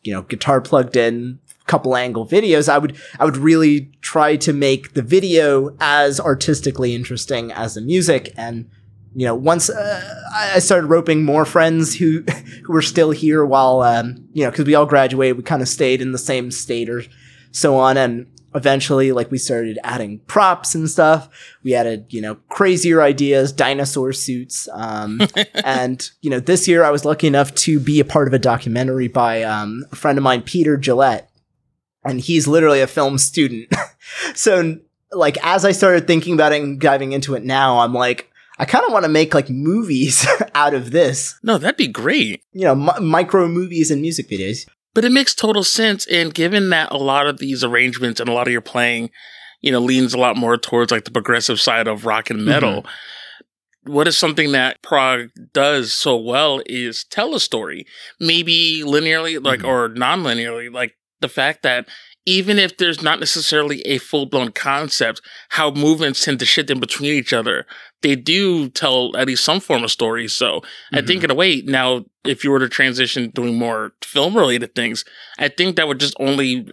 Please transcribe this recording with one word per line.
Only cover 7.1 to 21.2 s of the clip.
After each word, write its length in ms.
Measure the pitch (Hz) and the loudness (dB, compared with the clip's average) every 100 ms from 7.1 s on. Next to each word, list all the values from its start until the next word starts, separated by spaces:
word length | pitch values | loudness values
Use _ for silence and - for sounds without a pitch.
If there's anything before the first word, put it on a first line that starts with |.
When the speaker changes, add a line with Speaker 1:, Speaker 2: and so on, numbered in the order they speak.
| 120 - 123 117 | -8 -6 -6 -6
Speaker 1:
as 220 | 95 113 | -8 -8
the 80 | 107 | -6
music. 500 | 123 185 170 135 - - | -2 0 2 0 -2 -12
And, 320 | 117 117 - _ _ - - 127 | -10 -10 -12 _ _ -20 -14 -4
you 100 | 123 | -2
know, 80 | |
once, 380 | 117 151 170 - | 0 0 2 0
uh, 500 | 220 208 190 196 - - 214 | -4 -6 -6 -10 -14 -8 -4
I, 200 | 202 185 | 2 2
I 40 | |
started 260 | 185 185 151 | 4 4 4
roping 360 | 170 165 156 | 2 4 2
more 200 | 151 151 | 4 2
friends 520 | 147 175 165 165 156 - | 2 4 4 2 0 0
who, 260 | 160 160 151 - | 0 0 -2 -6
<laughs> 200 | - - | -8 -16
who 80 | - | -2
were 100 | 160 | 0
still 260 | 151 165 156 | 2 2 2
here 340 | 143 156 156 | 2 2 2
while, 380 | 147 135 131 127 | 4 4 4 4
um, 460 | 123 117 117 123 - | 4 2 -2 -8 -8
you 100 | 156 | -2
know, 80 | 143 | -2
'cause 140 | 147 143 | 0 2
we 100 | 147 | 4
all 100 | 147 | 6
graduated, 520 | 143 131 131 131 123 | 4 4 4 2 0
we 60 | |
kinda 220 | 123 147 123 | -2 -2 -2
stayed 360 | - 131 127 | 0 0 0
in 80 | 131 | -2
the 80 | 123 | -6
same 320 | - 131 123 | -4 -4 -4
state 360 | - - 117 113 | -8 -6 -6 -4
or 160 | 120 117 _ - _ _ | -8 -10 _ -20 _ _
so 240 | - 151 135 | -2 2 4
on. 200 | 131 135 | 4 4
And 300 | 123 117 127 _ _ | 2 -2 -10 _ _
eventually, 580 | 143 135 135 135 135 135 | -2 2 2 2 2 2
like, 200 | 123 117 | 0 -2
we 80 | 131 | -4
started 400 | - 120 113 110 | -2 -2 -4 -6
adding 360 | 117 123 107 107 - | -6 -6 -8 -12 -2
props 480 | 208 190 175 - 160 | 2 4 2 -2 -4
and 120 | 156 | -2
stuff. 380 | - 156 160 | 4 4 4